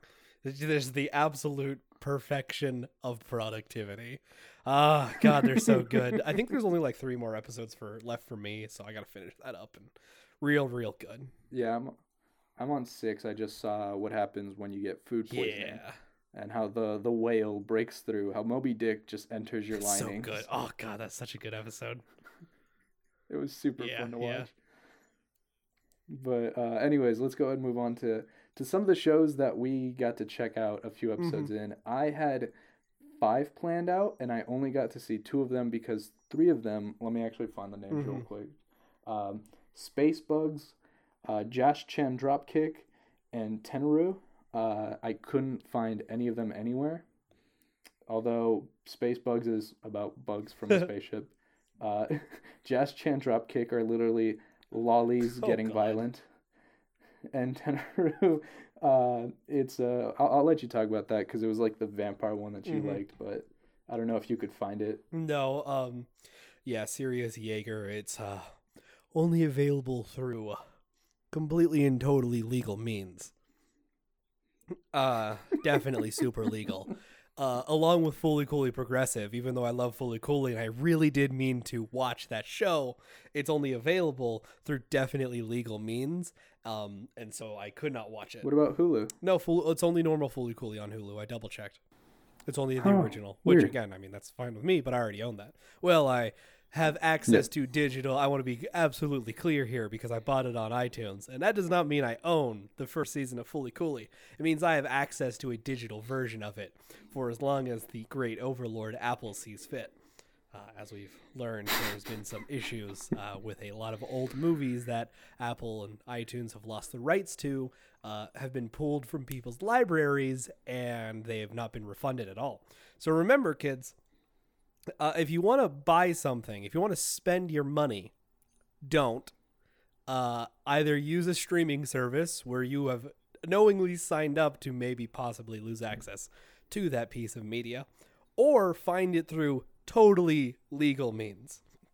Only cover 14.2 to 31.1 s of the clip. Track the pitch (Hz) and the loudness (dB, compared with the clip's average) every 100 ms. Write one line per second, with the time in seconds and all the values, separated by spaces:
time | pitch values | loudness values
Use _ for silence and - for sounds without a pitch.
14.2 | 101 101 101 98 101 98 98 - - 117 | -2 -4 -10 -10 -10 -6 -6 -8 -4 -4
15.2 | 110 123 117 104 92 110 101 - - _ | -2 -4 -4 -4 -8 -10 -16 -18 -20 _
16.2 | _ 101 104 113 104 113 107 107 120 117 | _ -14 -8 -4 -2 -2 -2 0 0 2
17.2 | 117 113 107 104 101 110 110 - - 107 | 2 2 2 -2 0 0 0 -6 -6 -2
18.2 | 101 95 110 123 123 110 113 110 - 104 | -2 -2 -2 0 0 0 0 0 -6 -12
19.2 | - 110 110 113 107 107 101 101 113 104 | -10 -10 -6 -6 -4 -2 0 0 -2 -4
20.2 | 117 107 120 127 117 - 110 104 107 - | -6 -8 -6 -6 -6 -8 -10 -8 -10 -10
21.2 | 120 - 110 110 110 - 117 123 - _ | -12 -10 -10 -10 -12 -10 -10 -10 -14 _
22.2 | - - 170 _ _ _ _ _ _ _ | -20 -20 -20 _ _ _ _ _ _ _
23.2 | - 147 139 - 147 120 123 117 120 117 | -10 -8 -6 -4 -4 -4 -8 -6 -8 -6
24.2 | 120 123 123 _ _ _ _ _ _ _ | -4 -4 -8 _ _ _ _ _ _ _
25.2 | _ _ _ _ _ _ _ _ - 139 | _ _ _ _ _ _ _ _ -16 -8
26.2 | 127 120 117 123 117 113 147 143 120 110 | -2 0 0 -2 -2 0 2 4 4 2
27.2 | 131 131 135 135 131 120 120 120 120 110 | -2 0 -2 0 -2 -2 -2 -2 -2 -2
28.2 | - _ _ - 131 185 196 160 160 156 | -4 _ _ -10 -2 2 4 6 6 8
29.2 | 156 139 131 113 127 131 127 127 120 117 | 6 4 0 2 0 0 -2 -2 -2 -2
30.2 | 107 - 113 113 107 104 110 - 117 | -8 -4 -4 -2 -2 -2 -8 -4 -2